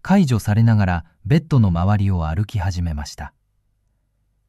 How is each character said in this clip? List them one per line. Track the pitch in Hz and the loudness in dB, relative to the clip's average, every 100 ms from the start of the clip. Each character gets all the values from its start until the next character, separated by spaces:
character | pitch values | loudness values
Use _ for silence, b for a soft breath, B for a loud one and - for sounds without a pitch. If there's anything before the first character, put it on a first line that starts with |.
解 | - 196 156 | 0 2 2
除 | 113 | 0
さ | - | 0
れ | 107 | 2
な | 113 110 | 4 4
が | 95 | 2
ら | 87 b b | -2 b b
ベ | 98 160 | -2 -2
ッ | 156 | 0
ド | 139 | 2
の | 104 | 2
周 | 85 90 104 | 2 0 0
り | 98 | 0
を | 92 80 | -2 -2
歩 | 82 | -4
き | 104 104 | -4 -4
始 | 90 90 | -4 -4
め | 85 | -6
ま | 76 - | -6 -10
し | - | -14
た。 | - _ _ _ _ _ _ _ _ _ _ _ | -18 _ _ _ _ _ _ _ _ _ _ _